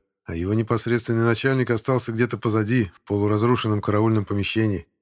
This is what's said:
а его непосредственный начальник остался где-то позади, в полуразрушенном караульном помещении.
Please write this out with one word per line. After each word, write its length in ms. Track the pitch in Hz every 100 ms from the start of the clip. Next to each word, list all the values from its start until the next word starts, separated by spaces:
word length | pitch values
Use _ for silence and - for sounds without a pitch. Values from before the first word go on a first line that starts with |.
| _ _ -
а 100 | 82
его 180 | 90
непосредственный 720 | 110 113 117 117 117 - 117
начальник 460 | 117 117 135 131 117
остался 420 | 117 - 127 -
где-то 260 | 113 120 117
позади, 540 | 117 110 107 127 101 -
в 120 | -
полуразрушенном 720 | 101 104 107 120 120 110 104
караульном 440 | 107 104 113 110 98
помещении. 600 | 101 98 110 110 92 - _